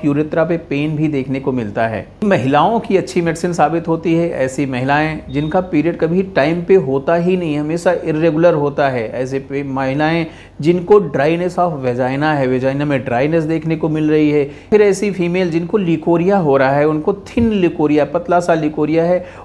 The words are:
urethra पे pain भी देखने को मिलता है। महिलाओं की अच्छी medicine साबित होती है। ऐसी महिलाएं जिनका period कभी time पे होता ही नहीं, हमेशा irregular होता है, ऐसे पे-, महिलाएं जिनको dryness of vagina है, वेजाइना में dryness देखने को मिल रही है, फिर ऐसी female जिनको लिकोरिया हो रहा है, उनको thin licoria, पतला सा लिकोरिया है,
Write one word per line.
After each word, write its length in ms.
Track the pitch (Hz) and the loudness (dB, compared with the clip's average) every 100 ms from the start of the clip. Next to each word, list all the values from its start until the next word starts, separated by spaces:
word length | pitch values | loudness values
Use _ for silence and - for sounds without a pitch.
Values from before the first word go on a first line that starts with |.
| 147 | 0
urethra 320 | 143 151 170 | 0 0 -2
पे 180 | 165 165 | 0 -2
pain 400 | - 143 156 151 | -4 -4 -2 -2
भी 120 | 156 | -2
देखने 320 | 143 131 135 | -2 -4 -4
को 120 | 135 | -2
मिलता 340 | 127 104 110 113 | -2 -4 -2 -2
है। 200 | 104 92 - | -2 -10 -4
महिलाओं 560 | 208 165 127 147 180 226 | 0 2 2 2 4 0
की 160 | - 185 | 0 0
अच्छी 240 | - 180 | 0 -2
medicine 320 | 165 156 180 | -2 -2 -2
साबित 360 | 175 151 165 170 | 0 0 0 -2
होती 260 | 165 165 | -2 0
है। 160 | 165 170 | 0 0
ऐसी 360 | - 131 131 139 | -2 -2 -2 -4
महिलाएं 540 | 123 131 147 156 156 - | -2 0 0 0 -4 -6
जिनका 300 | 135 151 185 | -4 -2 -2
period 380 | 185 165 165 165 | 0 0 0 -2
कभी 240 | 160 180 | 0 0
time 400 | 190 - 143 175 | 0 0 0 0
पे 120 | 170 | 2
होता 400 | 190 139 135 135 | 2 4 -2 0
ही 220 | 170 175 185 | 0 2 0
नहीं, 220 | 170 147 | -2 -4
हमेशा 340 | 151 165 185 | -2 -2 0
irregular 640 | 170 165 151 165 151 175 | 0 -2 0 2 4 4
होता 340 | 156 147 147 139 | 4 0 0 -2
है, 220 | 127 107 | -2 -4
ऐसे 260 | 120 131 135 | -6 -4 -6
पे-, 280 | 135 139 139 | -6 -6 -4
महिलाएं 600 | 131 131 139 156 170 165 - - - | -4 -2 0 0 0 -4 -10 -20 -2
जिनको 400 | 147 180 170 208 | 0 0 4 4
dryness 580 | 160 139 147 170 180 175 | 4 0 0 0 -2 0
of 140 | 175 | -2
vagina 520 | 147 127 123 127 139 | 0 -2 0 -2 0
है, 220 | 156 147 127 | 0 0 0
वेजाइना 380 | 127 135 139 | 0 0 -2
में 200 | 147 135 | -2 -2
dryness 400 | 120 120 147 165 | 0 0 2 0
देखने 320 | 156 160 160 156 | 0 -2 -2 -2
को 120 | 160 | -2
मिल 220 | 156 151 | 0 2
रही 200 | 156 151 | 2 4
है, 140 | 147 | 2
फिर 380 | 139 - - 208 | 0 -6 0 4
ऐसी 280 | 208 190 208 | 4 2 -2
female 400 | 185 175 180 185 | -2 -2 0 0
जिनको 280 | 165 175 214 | -2 0 0
लिकोरिया 600 | 170 156 170 170 180 202 | 0 0 2 2 2 2
हो 180 | 151 135 | 2 4
रहा 160 | 135 | 4
है, 160 | 143 156 | 2 2
उनको 240 | 156 175 | 0 -2
thin 400 | 196 - 240 226 | -4 -4 -2 0
licoria, 520 | 208 170 - 151 151 | 2 0 0 2 2
पतला 360 | 139 175 175 175 | 2 -2 0 0
सा 140 | 170 | 2
लिकोरिया 500 | 160 151 156 151 165 170 | 0 0 -2 0 2 2
है, 200 | 180 175 - | 0 -2 -14